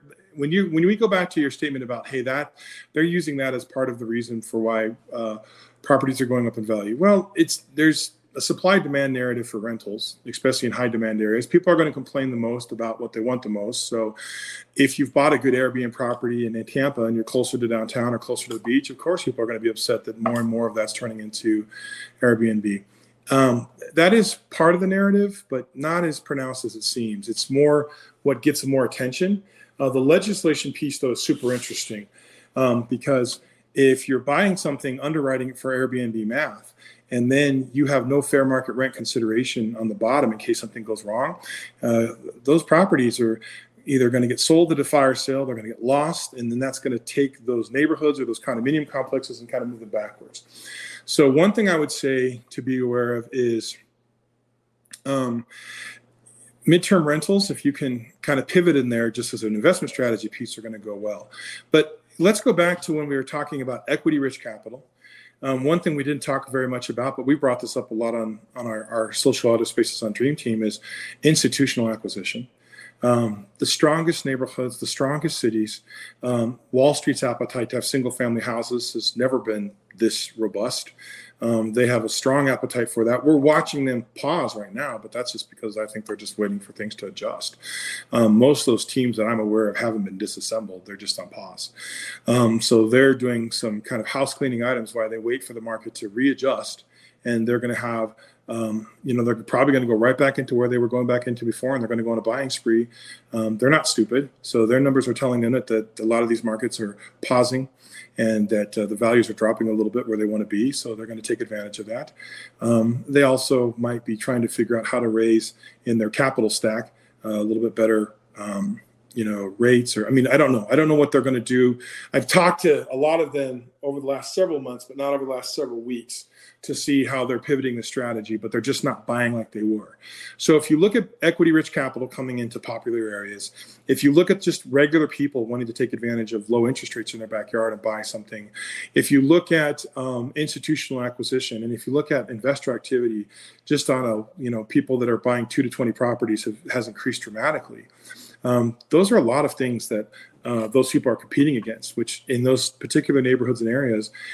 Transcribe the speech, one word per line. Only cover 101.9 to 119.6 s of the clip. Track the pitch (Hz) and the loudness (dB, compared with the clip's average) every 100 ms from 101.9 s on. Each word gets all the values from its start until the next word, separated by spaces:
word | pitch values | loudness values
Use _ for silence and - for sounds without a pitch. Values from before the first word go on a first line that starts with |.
| 113 | -2
go | 113 | -2
on | 113 | -2
a | |
buying | 110 123 135 | -2 -2 -4
spree. | - - 113 117 - - - _ | -4 2 2 2 -6 -20 -20 _
Um, | 117 110 107 | -4 -2 2
they're | 123 | 4
not | 156 - | 4 2
stupid. | - 107 123 139 _ | 0 2 0 -2 _
So | - 120 110 | -2 2 4
their | 127 | 4
numbers | 139 135 123 | 4 2 0
are | |
telling | 117 131 123 | 0 0 0
them | 117 | 2
that, | 131 120 | 0 0
that | 110 110 - | -2 -2 -4
a | 110 | 0
lot | 117 | 2
of | 117 | 2
these | 113 | 0
markets | 117 110 120 - | -2 -2 -4 -4
are | 107 101 - _ | -8 -10 -20 _
pausing | - 127 120 131 131 _ _ - - - | 0 2 4 0 -6 _ _ -20 -12 -2
and | 113 110 104 | 0 2 2
that, | 107 104 - | 0 0 -4
uh, | 104 | -4
the | 107 | 0
values | 117 120 110 | 4 4 4
are | |
dropping | 104 110 113 113 | 2 0 0 0
a | |
little | 110 104 | 0 0
bit | 120 - | -2 -2
where | 107 | -2
they | 107 | -2
wanna | 107 104 | -2 -2
be. | 101 123 | 0 0
So | 143 - 107 | -2 -8 -10
they're | 113 | -12
gonna | 113 | -10
take | 107 117 | -6 -6
advantage | 110 107 104 101 | -6 -10 -10 -12
of | 104 | -10
that. | 117 - - - - - - | -10 -12 -18 -20 -20 -20 -4
Um, | 117 117 113 120 - | 2 4 4 0 2
they | 143 | 4
also | 139 131 - 131 123 113 | 6 4 2 2 2 0
might | 117 120 | -4 -4
be | - 110 | -6 -6
trying | - 123 | -2 0
to | 117 | 0
figure | - 110 117 | 0 0 0
out | 110 | -2
how | 123 | -2
to | 117 | 0
raise | 110 113 110 110 - - _ - | 2 4 4 2 -10 -20 _ -2
in | 113 | 0
their | 107 | 0
capital | - 135 131 110 | 0 0 2 0
stack, | - 113 110 117 _ _ _ | 0 -2 -2 -6 _ _ _
uh, | 110 | -6
a | 107 | -2
little | 107 113 | 0 0
bit | 113 104 | 0 2
better, | 110 110 104 - _ - | 2 4 0 -6 _ -14
um, | 104 98 101 - - _ _ | -8 -6 -4 -6 -12 _ _
you | - 107 | -6 -4
know, | 104 98 | -4 -6
rates | 98 | 2